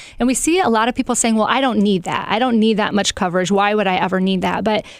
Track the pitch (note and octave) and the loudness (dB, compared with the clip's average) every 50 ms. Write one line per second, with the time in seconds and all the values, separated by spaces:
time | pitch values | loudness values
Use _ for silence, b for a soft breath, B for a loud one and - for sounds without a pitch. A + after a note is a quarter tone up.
0 | B B B B A#3 B3+ B3+ - - D#4 E4+ F#4 F4+ A#3 A3+ A3 A3+ B3 - - | B B B B -2 0 0 0 0 0 2 2 2 2 2 2 0 0 -2 -2
1 | B3 - A#3+ - - A3+ A3 A3 G#3+ - A3+ C4 C4+ B3+ A3 G#3 G3 G#3 G3 F3+ | -2 -2 -2 0 0 0 2 2 0 0 0 0 0 0 0 2 2 2 2 0
2 | F3 F3+ C#3+ - - - G3 A3+ B3+ C4 A#3 A3 G#3+ A3+ A3 F#3+ G#3 - F#3+ G3 | -2 -4 -6 -6 -4 -2 -2 0 0 2 2 2 2 2 2 0 0 0 0 -2
3 | G3+ - - - F#3+ F3+ E3 F#3 F#3 E3 G3+ G3 G3+ G#3 G#3+ G#3+ G3+ F#3+ F3+ F3+ | -2 -2 -2 -2 -2 0 0 0 0 2 2 2 2 2 2 0 0 2 2 0
4 | - F3+ F#3 F#3 F#3 F#3+ F#3+ F3+ F3 F3+ F3+ F#3+ G3 A3 G#3+ - - B B | 0 0 0 0 0 0 0 0 -2 -2 -2 -2 -2 -2 -2 -2 -4 B B